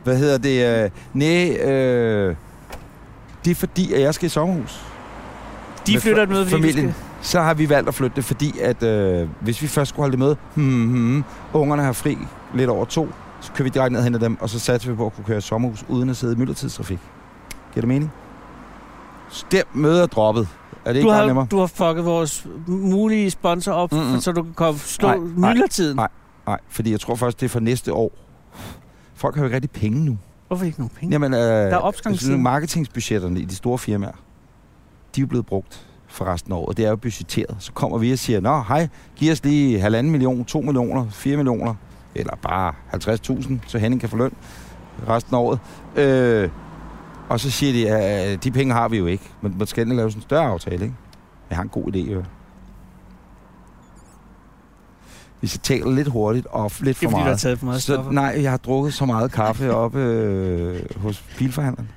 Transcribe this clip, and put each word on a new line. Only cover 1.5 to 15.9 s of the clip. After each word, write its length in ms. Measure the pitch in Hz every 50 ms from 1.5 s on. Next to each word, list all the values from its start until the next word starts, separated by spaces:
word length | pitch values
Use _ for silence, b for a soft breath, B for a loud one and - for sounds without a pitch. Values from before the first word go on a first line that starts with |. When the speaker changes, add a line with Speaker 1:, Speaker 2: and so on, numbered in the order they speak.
| 127 - - 139 135 135 131 127 123 120 117 113 110 104 101 95 85 - - - - - - - - - - - - - - - - - - - - - -
Speaker 1:
det 60 | 170
er 40 | 175
fordi, 380 | - - 185 - 175 185 - -
at 80 | 135
jeg 120 | 135 143 156
skal 120 | - -
i 40 | 165
sommerhus. 520 | - 151 156 180 190 165 117 - - - - - - - - - - - - - - - - - - - - - - - - -
Speaker 2:
De 60 | 214
Speaker 1:
Med 80 | -
Speaker 2:
flytter 180 | - 220 214 214
Speaker 1:
fa-, 40 | 214
Speaker 2:
et 60 | 196
møde, 160 | 196 196 196
fordi 160 | 185 180 160
Speaker 1:
familien. 260 | 160 160 147 139 147 123
Speaker 2:
de 60 | -
skal 100 | - - - - -
Speaker 1:
Så 200 | - - - 180
har 120 | 165 160 165
vi 160 | 151 156 147
valgt 180 | 147 139 117 -
at 80 | 127
flytte 200 | - 135 123 -
det, 100 | - 127
fordi 340 | - 131 - 147 151 - -
at, 240 | - 110 120 - 120
øh, 440 | 113 110 107 101 95 92 87 85 80 76 -
hvis 220 | 104 107 117 -
vi 60 | 147 147
først 220 | - 156 143 -
skulle 120 | - - 151
holde 80 | 139
det 80 | 131 127
møde, 160 | 131 143 151 143 - - -
hmm, 100 | - 135
hmm, 460 | 135 131 123 113 113 123 123 117 117 127
hmm, 100 | 147 143 B B B B B -
ungerne 300 | 156 147 143 147 147 143
har 80 | 135 120
fri 240 | - - 151 131 - - - - - - - -
lidt 160 | 123 131 123
over 160 | 113 92 110
to, 240 | - - 165 156 - - - - - - -
så 100 | - - -
kører 80 | - 139
vi 60 | 127
direkte 240 | - 131 131 127 123
ned 100 | 120 120
hen 120 | 120 120
ad 40 | 117
dem, 180 | 113 117 113 -
og 80 | - 104
så 100 | 101 120
satser 300 | 104 - 123 120 117 127
vi 40 | 120
på 100 | 110 117
at 100 | 101 -
kunne 100 | - 101
køre 120 | 101 113 104
i 40 |
sommerhus, 440 | 98 - 110 110 123 123 110 104 -
uden 220 | -